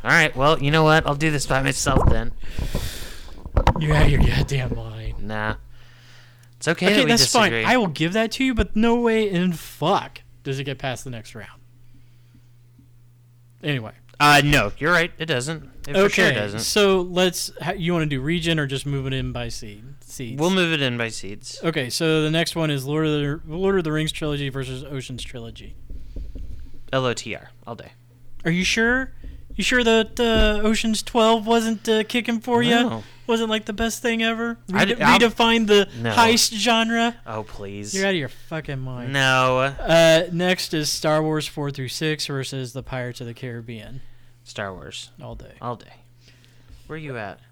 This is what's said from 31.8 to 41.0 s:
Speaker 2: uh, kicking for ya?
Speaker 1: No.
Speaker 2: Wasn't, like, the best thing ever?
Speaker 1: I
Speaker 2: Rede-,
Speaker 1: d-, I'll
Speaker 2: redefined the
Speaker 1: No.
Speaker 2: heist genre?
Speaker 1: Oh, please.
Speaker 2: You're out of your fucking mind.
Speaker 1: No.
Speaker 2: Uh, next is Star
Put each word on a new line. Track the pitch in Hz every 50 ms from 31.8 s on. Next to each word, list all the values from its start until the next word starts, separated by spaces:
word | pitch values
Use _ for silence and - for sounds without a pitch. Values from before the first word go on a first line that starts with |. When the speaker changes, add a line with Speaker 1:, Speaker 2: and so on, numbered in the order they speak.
| -
Speaker 2:
uh, | 226 220 220 214
kicking | 214 - 240 226 - 233 220
for | - 254 240 233
ya? | 240 240 233 240 247
Speaker 1:
No. | 233 117 110 101 - - - -
Speaker 2:
Wasn't, | - 233 226 226 220
like, | 214 220 214
the | - 214
best | 202 226 226 220 - -
thing | 240 226 226
ever? | 226 226 226 226 233 233 233 - - -
Speaker 1:
I | 185 202 185
Speaker 2:
Rede-, | 196 226
Speaker 1:
d-, | -
I'll | 151 143 170 196
Speaker 2:
redefined | 233 226 220 - 233 226 226 233 226
the | 208 208 202 196 - - 120
Speaker 1:
No. | 117 117 110
Speaker 2:
heist | - 233 226 233 226 - - 226
genre? | 208 196 240 226 226 226 226 233 233 233 233 233 - -
Speaker 1:
Oh, | - 110 110 107
please. | - - - 101 98 101 101 101 104 190
Speaker 2:
You're | 190 196
out | 196
of | 190
your | 170 139 117
fucking | - - - - 170 156 143 - 139 131
mind. | 131 127 127 123 123 131 139
Speaker 1:
No. | 139 135 131 131 131 127 131 127 127
Speaker 2:
Uh, | 131 139 139 - - - 160 165 165 165 160 160 180 175
next | 175 165 180 180 185 - - - -
is | 156 151 143
Star | - -